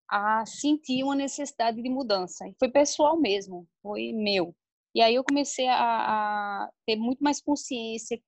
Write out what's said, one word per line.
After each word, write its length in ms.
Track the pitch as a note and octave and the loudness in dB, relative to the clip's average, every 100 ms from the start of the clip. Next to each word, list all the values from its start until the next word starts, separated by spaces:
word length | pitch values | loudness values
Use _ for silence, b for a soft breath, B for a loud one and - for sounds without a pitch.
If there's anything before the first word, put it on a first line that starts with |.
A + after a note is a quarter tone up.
| - | -4
a 340 | G3+ G#3 A3 | -2 2 0
sentir 580 | A3 - C#4+ D4+ C#4+ B3+ | -2 -4 0 0 0 -2
uma 120 | C4+ | 0
necessidade 680 | C#4 C#4 - C#4+ - A3+ A3+ | -2 -4 -6 -6 -2 -2 -2
de 80 | B3 | -2
mudança. 580 | C4 B3 G3 F3+ - F#3+ | -4 0 0 -2 -8 -14
E 80 | - | -2
foi 120 | B3+ | 2
pessoal 480 | C#4 C#4+ - D4 E4 | 4 4 4 4 4
mesmo, 480 | B3 G3+ F#3 F3+ E3+ _ | 2 0 -4 -12 -14 _
foi 320 | G3+ G#3 A#3 | -10 -6 -4
meu. 420 | A3+ G#3 G3 E3+ - _ _ _ | -2 2 2 0 -6 _ _ _
E 80 | A3+ | 4
aí 120 | A3+ | 6
eu 80 | B3 | 4
comecei 460 | C4 C#4+ C#4 - B3+ | 2 -2 -2 -2 0
a, 60 | A#3+ A#3+ A3+ - G#3+ G#3+ G#3 G3+ G3+ | 2 2 0 0 0 -2 -4 -4 -6
a 60 | G#3 - - | -8 -8 -4
ter 100 | A3 | -2
muito 260 | A#3 C4 | -2 0
mais 160 | C#4+ C#4+ | 0 0
consciência, 800 | - C#4+ - B3 A3+ A3+ - A#3 | -2 -2 -4 -8 -6 -8 -8 -10